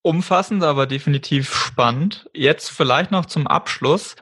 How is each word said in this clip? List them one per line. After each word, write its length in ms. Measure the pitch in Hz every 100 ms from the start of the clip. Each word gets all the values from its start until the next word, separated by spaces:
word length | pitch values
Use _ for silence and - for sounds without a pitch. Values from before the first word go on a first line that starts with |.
Umfassend, 580 | 175 165 - 185 196 202
aber 240 | 160 139 131
definitiv 680 | 135 147 139 - 139 135
spannend. 760 | - - - 120 123 185 - -
Jetzt 380 | - 139 165 -
vielleicht 400 | - 139 131 185
noch 160 | 190 170
zum 220 | 165 139
Abschluss. 680 | 165 - - 127 185 - -